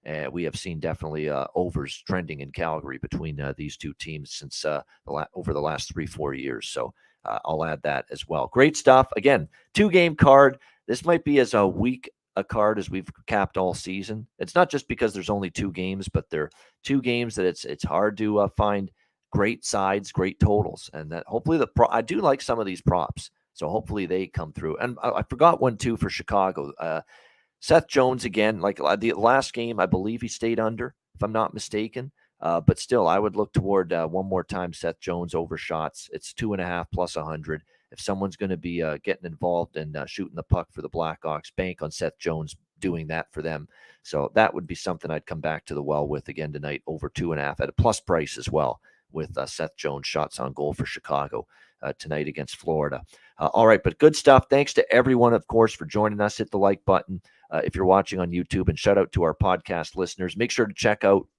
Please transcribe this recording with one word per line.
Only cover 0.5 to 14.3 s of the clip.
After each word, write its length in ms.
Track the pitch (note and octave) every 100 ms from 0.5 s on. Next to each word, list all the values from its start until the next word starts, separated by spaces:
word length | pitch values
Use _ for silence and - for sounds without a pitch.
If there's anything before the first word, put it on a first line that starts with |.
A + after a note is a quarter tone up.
| -
seen 220 | F#2+ E2
definitely, 500 | E2 D#2 D#2+ D#2 D2+
uh, 160 | C#2+ C2+ -
overs 460 | F2+ D#2 C#2 - -
trending 320 | F#2 D#2+ D2+
in 120 | C#2
Calgary 440 | - E2 D#2+ C#2 C2
between, 400 | - - E2 C#2+
uh, 140 | C#2 C2+
these 180 | D2 -
two 180 | D2+ C#2+
teams 360 | - D#2 C#2
since, 320 | - C#2+ -
uh, 180 | D#2 D2 - _ -
the 60 |
la-, 160 | C#2+ D2+ F#2
over 180 | D#2+
the 80 | D2
last 300 | D2+ D2 -
three, 140 | - D#2+
four 280 | - D2+
years. 360 | C2+ C2+ A#1 -
So, 240 | - B1 _ _ _ -
uh, 140 | G#1+
I'll 220 | - D#2+ D#2+
add 160 | D2
that 220 | D2 C#2 -
as 160 | - -
well. 220 | D#2 B1+
Great 300 | A#2+ D3 D#3
stuff. 340 | - C3 C3 -
Again, 320 | B2+ C3 D3+ _ _
two-game 420 | - G#3 F3+ E3+ D#3
card. 420 | D3 C#3 C#3 C3 _ _ -
This 160 | B2
might 220 | E3 E3 D3+
be 140 | C#3+
as, 140 | A#2+
uh, 140 | A2+ G2+
weak 420 | F2+ A#2 B2+ - _ _ -
a 80 | G2
card 340 | A2+ G#2 G#2+
as 100 | F#2
we've 200 | F#2+ F2 - -
capped 300 | G#2+ F#2+ -
all 160 | F#2
season. 520 | E2 - F#2+ F#2+ A2 A2+